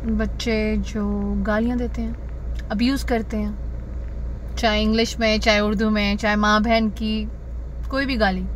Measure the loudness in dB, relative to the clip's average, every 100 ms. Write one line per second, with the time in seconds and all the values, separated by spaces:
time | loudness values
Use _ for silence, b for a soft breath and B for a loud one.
0 | 0 0 0 -2 0 0 2 0 -2 -2
1 | -2 -2 0 0 0 2 2 0 -2 -2
2 | -4 -6 -8 -8 -6 -6 -4 0 2 2
3 | 0 -2 0 -2 -2 -4 -6 -6 -6 -8
4 | -6 -6 -6 -6 -6 0 2 4 4 4
5 | 2 2 2 2 4 4 4 2 2 2
6 | 2 2 2 4 4 4 4 4 2 -2
7 | -4 -2 -4 -8 -10 -8 -8 -8 -4 -4
8 | -2 2 2 2 -4